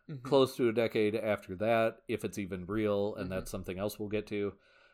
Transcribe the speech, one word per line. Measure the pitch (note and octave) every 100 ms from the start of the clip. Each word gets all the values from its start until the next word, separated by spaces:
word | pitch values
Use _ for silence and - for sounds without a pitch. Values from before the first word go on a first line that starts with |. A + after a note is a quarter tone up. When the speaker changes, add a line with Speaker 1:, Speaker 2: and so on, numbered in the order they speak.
| -
Speaker 1:
Mm-hmm. | D3 B2+
Speaker 2:
close | C#3 C3 -
to | A#2+
a |
decade | A2+ A2+ A#2 G#2+ G#2+
after | G#2+ G2+ - F#2
that, | G#2+ A#2 A2+ A2+ -
if | A2 G#2+
it's | G2
even | G2 F#2+ F2+
real, | G#2+ G#2+ G2+ G2+ G#2
and | F#2
Speaker 1:
Mm-hmm. | F#2
Speaker 2:
that's | F2
something | G#2 F#2 F2+
else | G#2 -
we'll | G#2
get | G#2 G#2
to. | G#2 G2+ - _ _ _